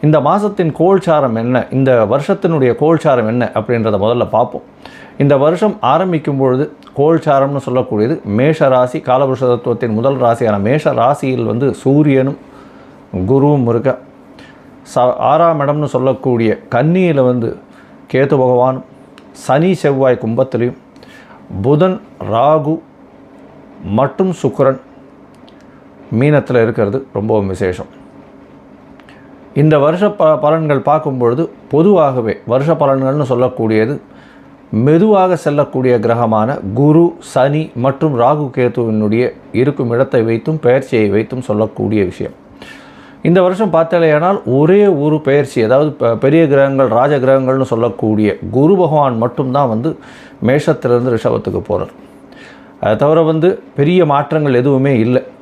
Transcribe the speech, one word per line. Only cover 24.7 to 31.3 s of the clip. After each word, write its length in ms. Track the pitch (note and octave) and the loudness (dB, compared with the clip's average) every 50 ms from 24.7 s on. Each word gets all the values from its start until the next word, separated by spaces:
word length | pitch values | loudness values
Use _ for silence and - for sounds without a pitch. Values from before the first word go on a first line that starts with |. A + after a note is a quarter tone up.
| C3+ C3 - - - - - - - - - - - - - - - - - - - - - - - - - - - A2 | 0 -2 -8 -20 -20 -20 -20 -20 -20 -20 -20 -20 -20 -20 -20 -20 -20 -20 -20 -20 -20 -20 -20 -20 -20 -20 -14 -6 -2 0
மீனத்துல 420 | C3 D3 D3+ C#3+ - - B2+ A#2+ A#2 | 0 2 2 0 0 0 0 0 0
இருக்கிறது 440 | A2+ A2 - A2 G2+ G2+ - - - - | 0 0 -2 -2 -2 -2 -6 -8 -6 -8
ரொம்பவும் 340 | G2+ G2+ A2 A2+ G#2+ G2 | -6 -4 -2 -2 -2 -2
விசேஷம். 400 | F#2+ F#2+ F#2 G2 F#2 F2+ - - - - - - - - - - - - - - - - - - - - - - - - - - - - - - - - - - - - | -2 -4 -4 -4 -4 -4 -6 -12 -16 -18 -20 -20 -20 -20 -20 -20 -20 -20 -20 -20 -20 -20 -20 -20 -20 -20 -20 -20 -20 -20 -20 -20 -20 -20 -20 -20 -20 -20 -20 -20 -8 -2
இந்த 240 | - D3 D#3 D#3 D3 | 2 2 4 4 4
வருஷ 300 | C#3 D3+ E3 F3+ G#3 G#3 | 2 2 0 0 0 -2
ப-, 300 | G3+ - E3+ D#3 D#3 C#3+ D3+ | 0 2 2 2 2 2 2
பலன்கள் 360 | D3 D#3 E3 D#3+ D3+ D3 C3+ | 0 0 0 0 0 -2 -2
பார்க்கும் 400 | - C#3+ D3 D#3 D#3 D#3 C3 C3 | 0 0 0 0 0 -4 -4 0
பொழுது 320 | A#2+ A#2 | 0 0